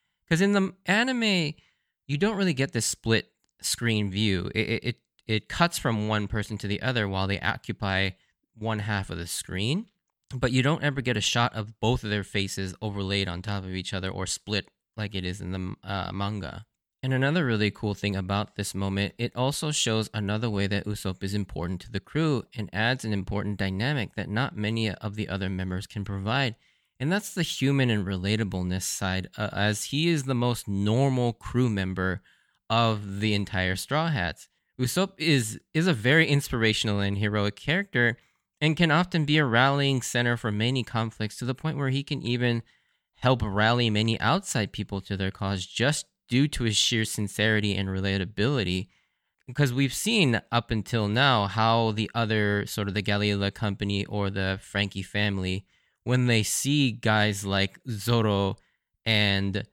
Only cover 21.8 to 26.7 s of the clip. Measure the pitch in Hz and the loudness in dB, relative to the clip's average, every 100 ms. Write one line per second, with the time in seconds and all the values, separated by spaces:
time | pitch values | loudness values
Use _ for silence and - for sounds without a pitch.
21.8 | - 104 - 147 160 127 - - 101 98 | -6 -8 -4 -2 0 0 -2 -8 -6 -2
22.8 | 110 131 113 101 92 101 104 98 98 95 | 0 0 -2 -2 -2 -2 -2 -2 -2 0
23.8 | 123 147 107 - 92 107 135 - 107 113 | -2 -2 -4 -6 -4 -2 -2 -2 -2 0
24.8 | 110 - 107 107 104 95 95 95 92 92 | -2 -2 -6 -6 -4 -4 -2 -2 -2 -4
25.8 | - 104 95 98 98 127 131 - _ | -6 -8 -6 -4 -2 0 -2 -4 _